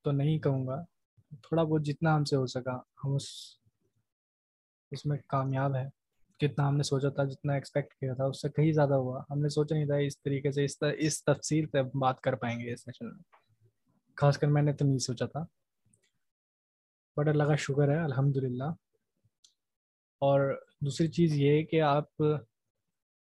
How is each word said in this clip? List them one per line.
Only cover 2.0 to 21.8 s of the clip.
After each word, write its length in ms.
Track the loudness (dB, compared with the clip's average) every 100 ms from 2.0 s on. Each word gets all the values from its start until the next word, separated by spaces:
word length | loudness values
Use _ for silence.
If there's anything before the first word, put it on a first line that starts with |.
| 2 2
ہم 80 |
سے 120 | 2 0
ہو 100 | 0
سکا، 300 | -4 -6 -8 -10 -8
ہم 100 | -4
اس، 100 | -4 -6 -16 -20 -20 _ _ _ _ _ _ _ _ _ _ _ _ -14
اس 160 | -8 -4
میں 120 | -4
کامیاب 580 | -2 -2 0 0 0 -2
ہیں۔ 140 | -6 _ _ _ _ -4
جتنا 280 | -2 0 0
ہم 80 | 2
نے 60 |
سوچا 260 | 0 0 0
تھا، 160 | 0
جتنا 280 | -4 -2 -4
ایکسپیکٹ 420 | -4 -2 -6 -6
کیا 200 | -8 -6
تھا، 100 | -2
اس 180 | -4 -2
سے 60 | -4
کہیں 240 | 2 2
زیادہ 220 | 4 4
ہوا۔ 300 | 2 0 -6 -6
ہم 80 | -2
نے 100 | -2
سوچا 280 | 0 0 0
نہیں 100 | 0
تھا 100 | 0
اس 260 | 0 -4
طریقے 300 | -4 -2 -2
سے، 120 | 0
اس 140 | -2 -2
ت-، 180 | -4 0
اس 260 | -2 0
تفصیل 420 | 0 0 0 -2 0
سے 120 | -2
ہم 200 | -2 0
بات 220 | -2 0
کر 160 | -2 -2
پائیں 240 | -4 -4
گے 120 | -6
اس 120 | -10
سیشن 220 | -14 -14 -14
میں، 160 | -16 -20 _ _ _ _ _ _ _ _ 2
خاص 220 | 2 4
کر 80 | 2
میں 160 | 2
نے 100 | 2
تو 120 | 2
نہیں 140 | 0 0
سوچا 280 | -2 -4 -6
تھا، 140 | -6 -12 _ _ _ _ _ _ _ _ _ _ _ _ _ _ _ _ -2
but 80 | 2
اللہ 140 | 2
کا 140 | 4 2
شکر 320 | 0 2 2
ہے، 160 | 2
الحمدللہ۔ 600 | 0 2 2 2 -2 -4 -6 -8 _ _ _ _ _ _ _ _ _ _ _ _ _ -2
اور 440 | 2 4 2 -2 -10 -8
دوسری 280 | -8 -2 -2
چیز 240 | 2 2
یہ 280 | 4 4 4
کہ 180 | 2 2